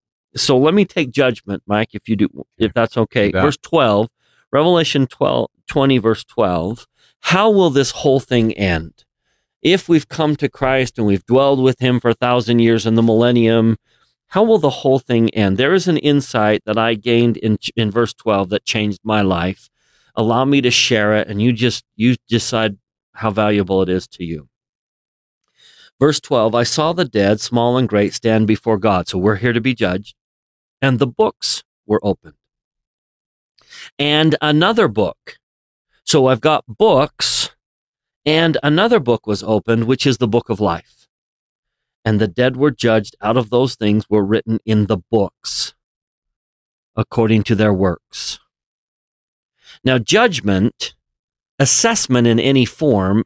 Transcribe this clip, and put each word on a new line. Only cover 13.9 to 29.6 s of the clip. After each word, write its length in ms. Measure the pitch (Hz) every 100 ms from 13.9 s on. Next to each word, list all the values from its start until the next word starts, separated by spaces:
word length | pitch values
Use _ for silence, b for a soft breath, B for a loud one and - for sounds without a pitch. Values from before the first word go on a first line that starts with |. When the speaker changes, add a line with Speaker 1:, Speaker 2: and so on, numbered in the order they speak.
| _ _ _ _
Speaker 1:
how 160 | 185
will 160 | 220 220
the 100 | 147
whole 300 | - 135 131
thing 320 | - 117 113
end? 260 | 110 101 95
There 160 | 135
is 140 | 185 180
an 100 | 156
insight 640 | 147 143 135 117 107 107 107
that 100 | 107
I 180 | 113
gained 420 | 110 120 117 120 -
in, 200 | 113 107 - -
in 140 | 110
verse 220 | 110 117
twelve 380 | - 113 101 92
that 140 | 101
changed 340 | - 110 107 95
my 180 | 107 107
life. 480 | 95 87 90 - _ _ _ _ _ -
Allow 280 | 110 117
me 160 | 135 143
to 120 | 123
share 420 | - - 113 104
it, 140 | 107 -
and 120 | 101
you 120 | 117
just, 320 | 110 123 - -
you 220 | - 120 123 _
decide 500 | 117 - 117 110 101 _ _ _
how 180 | - 110
valuable 500 | 101 104 104 92 95
it 80 | 90
is 200 | 90 -
to 160 | -
you. 240 | 85 80 67 _ _ _ _ _ _ _ _ _ _ b b b b _
Verse 180 | 147 143
twelve, 360 | - 123 110
"I 100 | 117
saw 280 | 117 - 156
the 120 | 170
dead, 360 | 175 107 98 107
small 380 | - 117 120 123
and 100 | 120
great, 240 | 104 101
stand 360 | - 117 110 107
before 300 | 107 113 107
God." 280 | 107 92 85
So 100 | 92
we're 200 | 98 101
here 160 | 123
to 80 | 117